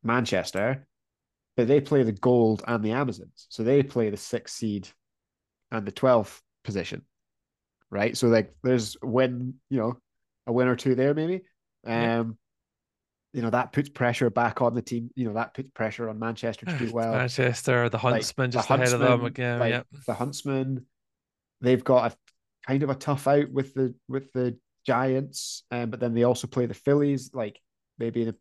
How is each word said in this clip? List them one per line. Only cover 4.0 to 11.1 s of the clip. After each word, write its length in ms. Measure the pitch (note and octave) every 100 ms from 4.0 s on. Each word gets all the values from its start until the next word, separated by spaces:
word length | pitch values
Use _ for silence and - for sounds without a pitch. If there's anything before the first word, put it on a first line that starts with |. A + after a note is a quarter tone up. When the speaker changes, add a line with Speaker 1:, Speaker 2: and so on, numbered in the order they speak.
| A2
Speaker 1:
the 60 | G2+
sixth 400 | - A#2+ - -
seed 320 | A2+ G2+ F#2 _ _ _ _ _ _ _ _
and 160 | A#2 G2+
the 60 |
twelfth 500 | - C3 A#2+ G#2 - _ _
position, 380 | - G2 E2+ - _ _ _ _ _ _ _ _ _
right? 260 | G2 A2 A2+
So, 120 | A#2+
like, 240 | A2+ G#2 _
there's 320 | B2+ B2+ G#2+ -
win, 520 | A#2+ A#2 C3 B2 B2+ C3 _
you 80 | C3
know, 220 | A2+ B2+ _ _ _ _ -
a 60 |
win 160 | A#2+ B2+
or 80 | B2
two 180 | C3+
there 200 | B2+ C3+